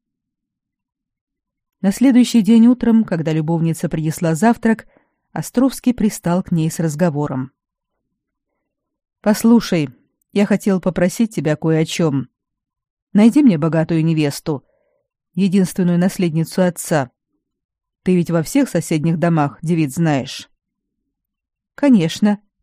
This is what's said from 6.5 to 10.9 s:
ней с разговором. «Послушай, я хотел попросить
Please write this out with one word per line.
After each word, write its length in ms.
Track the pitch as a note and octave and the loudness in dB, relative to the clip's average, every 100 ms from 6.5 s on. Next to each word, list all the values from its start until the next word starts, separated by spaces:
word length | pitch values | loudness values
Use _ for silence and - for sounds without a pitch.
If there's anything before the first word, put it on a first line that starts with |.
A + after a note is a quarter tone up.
ней 180 | E3+ D#3+ | -2 -2
с 80 | - | -2
разговором. 720 | E3 D3 F3+ C#3+ D3 C3 C3 _ _ _ _ _ _ _ _ _ _ _ _ _ _ _ _ _ | -4 0 -2 -2 -4 -6 -8 _ _ _ _ _ _ _ _ _ _ _ _ _ _ _ _ _
«Послушай, 680 | G#3 G#3+ A3+ A#3 - F3 D3 - _ _ _ | -2 0 4 4 2 -2 -4 -10 _ _ _
я 140 | G3 G3+ | -2 0
хотел 340 | F#3+ G3+ F#3+ | 0 0 -2
попросить 540 | F#3 | -2